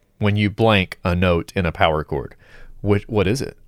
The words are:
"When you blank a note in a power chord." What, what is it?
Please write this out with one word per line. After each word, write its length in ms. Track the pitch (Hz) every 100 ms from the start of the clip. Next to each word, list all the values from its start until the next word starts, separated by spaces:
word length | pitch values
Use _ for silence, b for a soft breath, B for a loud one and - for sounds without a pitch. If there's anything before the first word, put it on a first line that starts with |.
| _ -
"When 180 | 104 104
you 140 | 104
blank 480 | 101 113 101 90 -
a 120 | 92 87
note 360 | 92 85 - 98
in 120 | 85
a 40 |
power 320 | - 87 78
chord." 320 | 73 71 - - b b b b
What, 260 | 101 101 -
what 200 | 104 95
is 120 | 135
it? 160 | - -